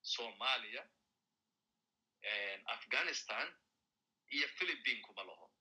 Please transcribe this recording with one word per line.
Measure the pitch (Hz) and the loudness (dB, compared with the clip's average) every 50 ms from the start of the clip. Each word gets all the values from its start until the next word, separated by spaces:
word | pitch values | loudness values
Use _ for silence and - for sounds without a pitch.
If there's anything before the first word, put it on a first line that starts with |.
Soomaaliya, | - - - 120 120 113 113 - 120 131 131 127 117 107 117 - - - _ _ _ _ _ _ _ _ _ _ _ _ _ _ _ _ _ _ _ _ _ _ _ _ _ _ - | -2 -2 0 0 0 -4 -2 0 4 4 4 4 0 -4 -6 -8 -8 -10 _ _ _ _ _ _ _ _ _ _ _ _ _ _ _ _ _ _ _ _ _ _ _ _ _ _ -2
een, | 104 104 101 101 101 98 98 - | -2 0 0 0 -2 -4 -4 -4
Afghanistan | - 143 - - - 120 135 170 170 151 - - - 104 113 147 175 - _ _ _ _ _ _ _ _ _ _ _ _ _ _ _ | -4 -4 -4 -2 2 2 4 4 2 0 -2 -2 -2 -2 -2 -2 -4 -6 _ _ _ _ _ _ _ _ _ _ _ _ _ _ _
iyo | 143 143 147 | 0 0 0
Philippine | 139 - - 185 175 156 135 - 135 123 110 | 0 0 0 0 0 0 2 2 2 2 2
kuma | - - - 101 95 | -2 -10 -10 -8 -8
laho. | 90 82 - - - _ _ | -8 -10 -14 -18 -20 _ _